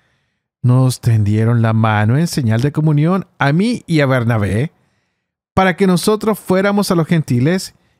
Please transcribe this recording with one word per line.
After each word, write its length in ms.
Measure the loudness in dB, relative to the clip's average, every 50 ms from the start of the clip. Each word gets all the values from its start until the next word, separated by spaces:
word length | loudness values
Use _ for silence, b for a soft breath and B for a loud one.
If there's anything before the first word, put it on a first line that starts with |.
| _ _ _ _ _ _ _ _ _ _ _ _ 0
nos 380 | 2 2 4 2 2 -2 -2
tendieron 600 | -2 0 0 2 2 0 0 0 0 0 2 0
la 120 | 0 0 0
mano 440 | 0 0 0 0 0 0 2 0
en 120 | 0 0 -2
señal 320 | -4 -4 -2 0 0 0
de 100 | 0 -2
comunión 560 | -2 -2 0 0 2 2 2 0 0 -2 -4 -8 _ _
a 140 | -2 0 0
mí 300 | 0 0 0 -2 -6 -4 -2
y 100 | 0 0
a 80 | 2
Bernabé, 640 | 2 2 0 0 0 0 0 -2 -2 -2 -2 -4 -4 -8 _ _ _ _ _ _ _ _ _ _ _ _ _ _ _ _
para 220 | 0 0 0 0
que 120 | 0 0 0
nosotros 500 | 0 0 0 0 -2 0 -2 -2 -4 -4
fuéramos 540 | -2 -2 0 0 0 0 0 -2 0 0 0
a 20 |
los 140 | 0 0 0
gentiles 680 | 0 -2 0 0 -2 0 0 0 -2 -2 -6 -10 -16 _ _ _ _